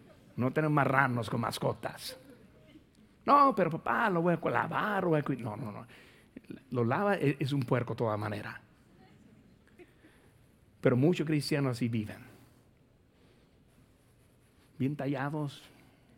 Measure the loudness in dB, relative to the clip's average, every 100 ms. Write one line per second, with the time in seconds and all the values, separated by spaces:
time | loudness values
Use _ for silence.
0 | -20 -20 -14 -4 -2 0 2 2 4 4
1 | 2 0 -2 -2 -2 -2 -4 -4 -8 -10
2 | -12 -14 -18 -20 -20 -20 -20 -20 -20 -20
3 | -20 _ 4 6 6 4 0 0 -2 0
4 | 2 2 2 2 0 0 0 -2 -2 0
5 | 2 0 0 -4 -6 -6 -8 -10 -16 -20
6 | -20 -20 -20 -20 -16 -18 -6 -2 0 2
7 | 0 2 2 0 -2 -2 0 0 0 -2
8 | -2 -2 -4 -6 -10 -14 -18 -20 _ -20
9 | -20 -20 -20 -20 -20 -20 -20 -20 -20 -20
10 | -20 -20 -20 -20 -20 -20 -20 _ 2 4
11 | 4 2 0 -2 0 0 0 0 -2 -2
12 | -6 -10 -18 -20 -20 -20 _ _ _ _
13 | _ _ _ _ _ _ _ _ -20 _
14 | _ _ _ _ _ _ _ -4 -4 -2
15 | -4 -4 -4 -4 -6 -8 -20 -20 -20 -20
16 | _